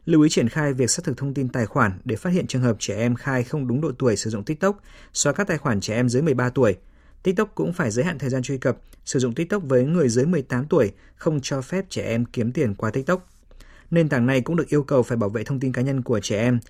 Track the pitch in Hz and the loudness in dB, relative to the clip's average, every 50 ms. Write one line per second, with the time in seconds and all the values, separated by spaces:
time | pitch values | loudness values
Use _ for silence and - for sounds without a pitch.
0 | - 165 170 151 151 156 - 185 131 - - 160 147 143 135 127 127 113 - - | -2 2 4 6 6 6 4 2 0 0 0 0 0 0 0 0 0 0 0 -2
1 | 170 - 123 - 139 139 135 147 135 123 - 127 113 - - 147 120 101 92 92 | -4 -4 -6 -4 -6 -4 -4 -4 -4 -2 -2 -2 -4 -2 2 2 2 2 0 -4
2 | - 120 113 104 - 180 180 180 120 - - 127 127 120 107 - - - 95 104 | -4 -6 -4 -4 -2 0 0 0 -2 -2 -2 0 2 0 0 0 -4 -6 -4 -2
3 | 117 120 123 120 - 143 131 127 120 - - 151 135 123 117 139 160 151 127 - | 0 0 -2 -2 -4 -2 -2 -2 -2 -2 -4 -4 -2 -2 -2 -2 -2 -4 -4 0
4 | 135 120 104 - - 110 110 101 101 - 156 - - 196 202 - - - - - | 0 0 0 0 -2 -4 -6 -6 -6 -6 -4 -2 0 -2 -2 -4 -8 -20 -20 -20
5 | - - - - - 147 135 - 208 - 170 151 - 147 110 98 92 - 107 117 | -20 -10 -4 -2 0 0 0 0 -2 -2 -2 -2 -2 -2 -2 -2 -2 -2 -2 0
6 | 127 123 117 127 160 160 127 123 123 123 120 143 127 104 90 - - - - - | 0 2 2 2 2 2 2 2 0 0 2 2 2 2 2 0 -6 -18 -20 -20
7 | - - - - - 185 185 202 214 208 - - 156 170 170 - 156 113 101 123 | -20 -20 -20 -4 -2 -2 0 0 -2 -2 -2 -4 -4 -2 -2 -2 -2 0 0 0
8 | 135 185 165 127 143 127 127 131 123 - 139 127 - 139 120 - - - - - | 0 -2 -2 -4 -4 -2 -2 -2 -2 -4 -4 -2 -2 -2 -2 -2 -8 -20 -20 -16
9 | - - - 139 127 123 117 156 170 170 208 208 175 131 131 123 127 143 170 180 | -8 -4 0 0 0 0 0 -2 -4 -2 -4 -4 0 2 4 4 4 4 2 2
10 | 147 120 110 123 135 170 185 151 131 - 131 123 135 151 185 160 117 98 - - | 2 4 4 2 2 2 2 0 -2 -2 -4 -4 -2 2 2 4 4 2 0 -6
11 | - - _ _ - 170 156 143 127 - 143 135 127 - 175 190 185 - - 110 | -18 -20 _ _ -2 -2 -2 -2 -2 -4 -6 -6 -6 -4 -4 -6 -6 -6 -6 -6
12 | 92 101 113 117 120 - - 127 110 120 127 170 143 110 98 - - 110 - 135 | -4 -2 -2 -2 -2 -2 -2 -2 -2 -2 0 0 0 0 -2 -2 -4 -4 -2 -2
13 | 135 - 180 185 - - - _ _ - - - - - - - - - 170 170 | -2 0 -2 -2 -4 -10 -20 _ _ -20 -20 -20 -20 -20 -20 -20 -6 0 2 2
14 | 165 147 147 127 117 127 135 131 120 - 170 175 151 - 151 147 135 - 151 127 | 2 4 2 2 4 4 4 2 2 2 0 0 0 2 0 0 2 4 2 2
15 | 117 - 123 117 107 101 104 110 113 - 139 127 139 131 123 123 123 139 135 131 | 2 2 0 0 0 -2 -2 -4 -4 -4 -4 -2 -2 -2 -2 0 0 0 0 -2
16 | 123 - 120 104 - - 110 101 117 123 123 120 - | 0 0 -2 -2 0 -2 -2 0 2 2 2 0 -2